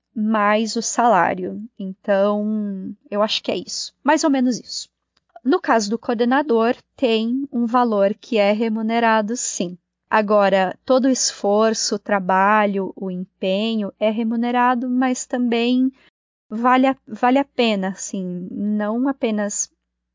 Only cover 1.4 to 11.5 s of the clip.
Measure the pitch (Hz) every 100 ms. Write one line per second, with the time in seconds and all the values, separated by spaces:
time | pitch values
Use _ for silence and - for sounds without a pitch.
1.4 | 185 196 214 - 190 190 - 196 202 208
2.4 | 208 214 208 190 190 202 _ 202 214 -
3.4 | - 190 - - - - 262 311 320 269
4.4 | 254 220 - - - _ _ _ _ -
5.4 | 240 359 - 240 202 226 - 233 240 262
6.4 | 302 233 226 254 _ - 247 226 226 254
7.4 | 277 240 233 247 240 208 196 214 - 226
8.4 | 202 208 226 220 220 233 233 220 208 247
9.4 | - - 175 180 _ _ _ 214 208 208
10.4 | 196 190 185 - - 254 262 254 - -
11.4 | 202